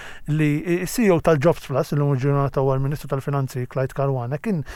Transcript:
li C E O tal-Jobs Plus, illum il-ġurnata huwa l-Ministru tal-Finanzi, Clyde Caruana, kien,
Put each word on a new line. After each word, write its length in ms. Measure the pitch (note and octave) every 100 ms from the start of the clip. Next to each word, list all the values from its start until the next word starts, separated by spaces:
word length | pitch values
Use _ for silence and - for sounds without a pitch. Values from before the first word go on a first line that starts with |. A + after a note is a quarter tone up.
| - - -
li 580 | D3+ D3+ D3 E3+ F3 F3+
C 220 | - G#3+
E 40 |
O 80 | E3+
tal-Jobs 480 | E3 D#3+ E3 D3+ -
Plus, 240 | C3 D#3+
illum 240 | D3 C#3+ C3+
il-ġurnata 460 | C#3 C#3+ C#3 -
huwa 140 | C3+ C3+
l-Ministru 320 | C3+ D3+ C#3
tal-Finanzi, 580 | C#3 C#3 C#3+ C3 C3 B2
Clyde 260 | C3+ C3
Caruana, 440 | - C#3 C3 A#2+ D3
kien, 260 | A3+ F3 C3